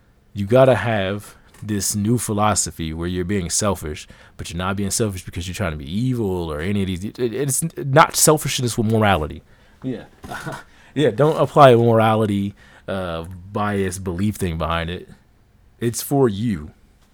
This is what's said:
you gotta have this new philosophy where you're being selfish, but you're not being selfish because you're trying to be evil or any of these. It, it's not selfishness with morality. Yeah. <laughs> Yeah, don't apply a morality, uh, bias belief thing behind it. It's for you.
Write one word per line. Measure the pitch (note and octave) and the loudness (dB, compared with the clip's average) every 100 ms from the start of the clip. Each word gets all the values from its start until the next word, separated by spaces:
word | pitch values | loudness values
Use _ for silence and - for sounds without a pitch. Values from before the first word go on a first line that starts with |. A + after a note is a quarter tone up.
| _ _ _ | _ _ _
you | G2+ G2+ | -8 2
gotta | B2+ C3+ G#2+ | 6 6 4
have | A2+ G#2+ F#2+ G2+ - - _ - | 0 -2 -2 -4 -10 -20 _ -12
this | G#2+ G#2 - G#2 | -6 -4 -2 -2
new | G#2 A#2+ | 0 0
philosophy | - G2+ G#2+ G2+ - - D#2+ | 0 0 0 0 -4 -6 -8
where | D#2+ E2+ | -6 -6
you're | F2+ | -4
being | F2 G2+ E2+ | -4 -4 -4
selfish, | - G#2+ F#2 D2+ D2+ - - - - | -2 -2 -2 -6 -10 -14 -20 -20 -16
but | - | -12
you're | E2+ | -6
not | F#2 G2 | -4 -4
being | G2 | -4
selfish | - G#2+ F#2 | -2 -4 -6
because | - - E2+ | -10 -10 -8
you're | |
trying | F2 F#2+ | -6 -6
to | D2+ | -6
be | C#2 | -6
evil | G2 B2+ B2 G2+ F2+ E2 | -4 -2 -2 -2 -2 -4
or | D2+ | -4
any | F2 G#2 | -4 -2
of | F#2+ | -2
these. | F2 | -4
It, | F#2+ - | -8 -4
it's | A#2+ A2 C#3+ - E3 - | -4 -2 -4 -4 -6 -6
not | C#3 C#3 E3 - | 2 4 4 4
selfishness | - D#3 C#3+ - B2 - | 2 2 0 -4 -2 0
with | G#2+ | 0
morality. | A2 G#2+ F2+ D2+ D2+ - - _ _ | 4 4 2 0 -10 -18 -20 _ _
Yeah. | C3 G#2+ D2+ _ - | -10 -10 -12 _ -16
<laughs> | - - - - - - | -12 -12 -14 -16 -20 -8
Yeah, | - C#3+ | 0 2
don't | G#2+ D3+ D#3 | 4 2 2
apply | C#3+ D#3 C3+ | 2 8 8
a | A#2 | 8
morality, | A#2 A2+ A2 A2 A2 G2+ G2 - - - - | 6 4 4 4 2 0 -2 -6 -18 -18 -10
uh, | F#2+ F2+ E2 E2+ F#2 F#2 | -8 -6 -6 -8 -14 -8
bias | G#2 G#2 G2+ F#2+ F#2 | -4 -2 0 -2 -4
belief | F#2 F2 G#2 G2+ | -6 -2 -2 -2
thing | F#2 E2 | -4 -2
behind | D#2+ E2 E2 | -2 -2 -4
it. | F2+ - - _ _ _ _ _ _ | -8 -12 -20 _ _ _ _ _ _
It's | A#2+ A2+ | -4 -4
for | - C#3 B2+ | -2 2 4
you. | G2 A#2+ F2 D2+ - _ _ _ | 2 -2 -4 -8 -18 _ _ _